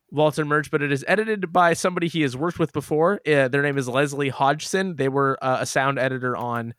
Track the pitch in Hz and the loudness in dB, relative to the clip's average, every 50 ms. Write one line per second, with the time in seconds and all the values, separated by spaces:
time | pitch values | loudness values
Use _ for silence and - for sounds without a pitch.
0 | _ - - 139 151 151 139 160 151 147 147 151 147 - - 147 143 143 143 131 | _ -8 -2 2 2 2 2 0 -2 0 0 0 0 0 -2 -2 0 0 -2 0
1 | - - 180 202 220 220 220 208 185 170 170 185 175 170 165 - - 185 180 175 | 0 0 0 0 0 0 -2 -2 -2 0 2 4 4 4 4 2 0 -2 0 0
2 | 165 170 - 170 151 135 120 127 151 180 170 - 165 147 - 156 139 - 156 151 | -2 -2 0 0 0 0 0 -2 -4 -4 -2 -2 -2 -2 -2 -4 -4 -2 0 2
3 | 160 180 208 196 - 156 151 143 135 127 123 143 143 143 139 139 131 123 120 135 | 2 2 2 0 0 2 2 4 4 2 2 0 0 0 0 -2 -2 0 0 0
4 | 147 143 143 139 143 135 123 - 143 135 147 151 - - - 190 190 190 175 139 | 0 0 0 -2 -4 -2 -2 0 2 2 2 0 -2 -4 -2 -2 -2 -2 -2 -2
5 | 135 135 131 139 139 135 135 - - 135 127 110 123 - - 147 131 139 139 135 | -2 0 0 2 2 0 0 0 0 -2 0 0 -2 -2 0 0 0 0 0 0
6 | 123 131 131 127 123 127 123 - 120 120 117 117 117 117 117 | -2 -2 -2 -2 -4 -4 -4 -4 -4 -4 -4 -6 -6 -8 -12